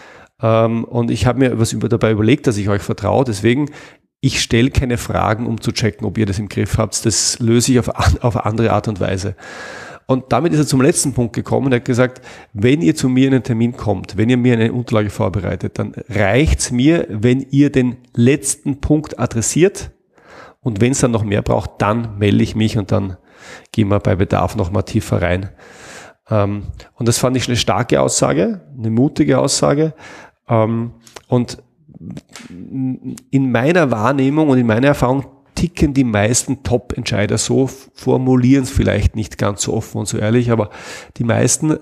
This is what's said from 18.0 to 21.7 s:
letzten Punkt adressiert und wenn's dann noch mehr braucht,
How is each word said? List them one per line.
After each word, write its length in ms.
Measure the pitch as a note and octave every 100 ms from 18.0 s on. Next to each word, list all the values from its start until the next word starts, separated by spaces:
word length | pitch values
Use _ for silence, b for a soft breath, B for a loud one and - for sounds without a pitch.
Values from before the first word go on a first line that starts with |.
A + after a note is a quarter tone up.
| _
letzten 680 | - A#2+ D3+ - - D3 C3
Punkt 380 | - D#3 D3 -
adressiert 720 | B2 A#2 G#2 C#3 F#3 - - - _ B B B B B
und 180 | B2+ G2+
wenn's 200 | A#2+ C#3
dann 120 | B2+
noch 120 | A2+
mehr 180 | G#2+ G#2
braucht, 300 | A2+ A2+ -